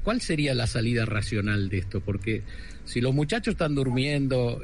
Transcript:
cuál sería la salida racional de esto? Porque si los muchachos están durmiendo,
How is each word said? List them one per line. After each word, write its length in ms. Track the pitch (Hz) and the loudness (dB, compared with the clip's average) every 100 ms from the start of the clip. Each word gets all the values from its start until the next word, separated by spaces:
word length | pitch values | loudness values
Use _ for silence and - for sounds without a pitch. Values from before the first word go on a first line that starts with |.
cuál 180 | - 247 | 0 0
sería 320 | - 156 143 123 | 0 0 2 2
la 120 | 113 | 0
salida 360 | 117 110 120 | 0 2 2
racional 640 | 113 104 - 104 104 104 98 | 0 0 0 0 2 2 0
de 120 | 98 | -2
esto? 200 | 87 98 | -2 -4
Porque 440 | - 98 110 107 - - - - - | -2 -2 -2 -2 -4 -12 -12 -12 -6
si 160 | 120 | 0
los 120 | 127 | 2
muchachos 420 | 139 151 233 226 - | 2 2 0 0 0
están 200 | 160 139 | 0 2
durmiendo, 840 | 135 123 139 147 135 127 120 - | 2 2 2 0 2 2 2 -2